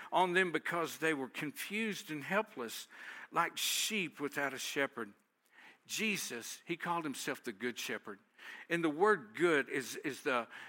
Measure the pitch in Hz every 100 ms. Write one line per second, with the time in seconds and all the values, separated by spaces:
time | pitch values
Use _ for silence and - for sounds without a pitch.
0 | - 170 180 180 180 156 - 170 151 -
1 | 160 143 127 - 151 - - 208 220 185
2 | - 151 135 196 214 - 113 - - -
3 | - - - 160 170 - - - - 214
4 | 160 - 143 147 143 127 - 147 139 120
5 | 104 - _ _ _ - - - - -
6 | 220 175 - 120 107 - - 170 175 170
7 | 156 120 - 127 127 98 120 113 - 107
8 | - 98 _ - - - - 170 165 147
9 | 214 190 110 110 175 147 127 139 117 -
10 | 151 120 143 123 113 -